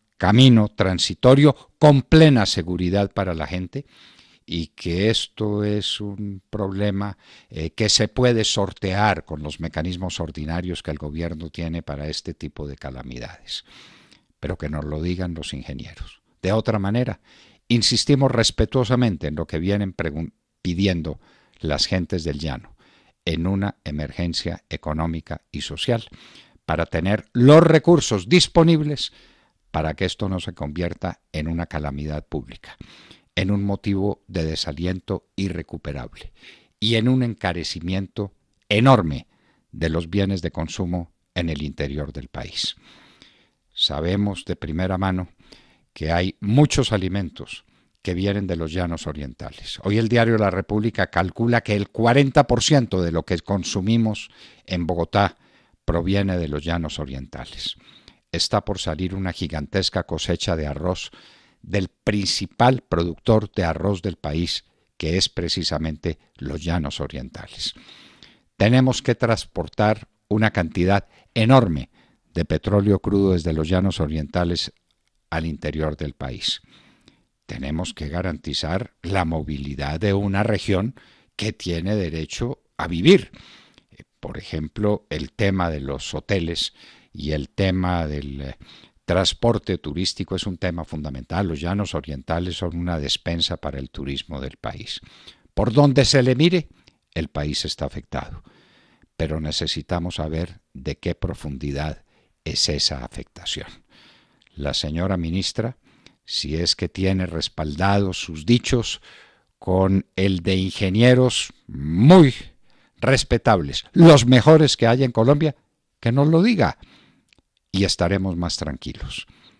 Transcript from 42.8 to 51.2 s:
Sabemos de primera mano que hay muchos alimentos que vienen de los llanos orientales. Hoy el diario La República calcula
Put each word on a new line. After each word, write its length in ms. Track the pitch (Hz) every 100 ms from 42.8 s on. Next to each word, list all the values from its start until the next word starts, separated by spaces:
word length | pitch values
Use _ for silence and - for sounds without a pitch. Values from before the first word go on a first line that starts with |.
| _ - _ _ - _ _ _ _
Sabemos 720 | - - 73 82 98 104 95
de 120 | - 90
primera 420 | - 80 92 92
mano 300 | 95 92 87 _ _ - _ _ _
que 200 | - 78
hay 240 | 85 92 -
muchos 520 | 101 120 147 - -
alimentos 720 | 107 92 92 87 - - - _ _ _ _
que 120 | -
vienen 320 | 90 98 101 98
de 100 | 87
los 160 | 80
llanos 340 | 85 87 82 -
orientales. 720 | 76 71 62 69 - - -
Hoy 140 | - 107
el 100 | 113
diario 280 | 120 113 110
La 140 | 101
República 580 | 92 95 104 110 - 92
calcula 520 | -